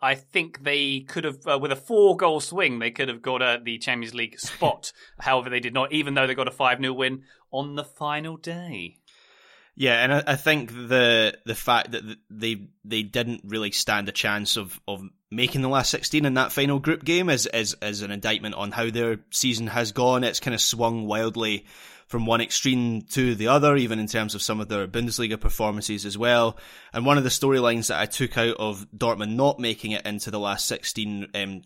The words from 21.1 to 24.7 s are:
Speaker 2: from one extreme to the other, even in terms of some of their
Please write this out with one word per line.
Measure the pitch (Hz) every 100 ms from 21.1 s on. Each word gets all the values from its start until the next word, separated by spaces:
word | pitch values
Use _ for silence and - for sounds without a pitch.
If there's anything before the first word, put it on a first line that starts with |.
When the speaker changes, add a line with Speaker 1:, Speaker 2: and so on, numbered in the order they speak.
| 107 113 113 110 101 - - - - -
Speaker 2:
from | 117 113
one | 117
extreme | 113 - 135 127 120 113
to | - 135 127 107
the | 113
other, | 143 147 143
even | 117 110
in | 107
terms | 117 107
of | 104
some | - 107
of |
their | 107